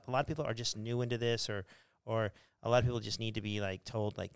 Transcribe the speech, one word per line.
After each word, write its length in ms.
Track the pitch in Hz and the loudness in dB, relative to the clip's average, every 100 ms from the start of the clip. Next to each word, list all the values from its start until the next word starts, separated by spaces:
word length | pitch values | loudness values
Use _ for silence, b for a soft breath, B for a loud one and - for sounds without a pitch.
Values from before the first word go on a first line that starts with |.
| - | 0
a 40 | |
lot 100 | 131 | 0
of 60 | 147 | 0
people 180 | 151 131 | -2 -2
are 80 | |
just 240 | 113 120 107 | -2 -4 -4
new 240 | 113 120 | -2 0
into 160 | 120 117 | 0 2
this, 320 | 120 117 - | 2 2 0
or, 160 | 101 - b b b 107 | -4 -6 b b b -2
or 260 | 113 104 b b b | 0 0 b b b
a 60 | 113 | 4
lot 100 | 123 | 4
of 60 | 120 | 4
people 140 | 120 | 0
just 180 | 107 - | -2 -4
need 160 | 113 107 | -4 -2
to 60 | |
be, 180 | 104 104 | -2 -2
like, 240 | 98 92 | -2 -4
told, 340 | - 110 104 - | -4 -2 -2 -2
like, 140 | 98 | -8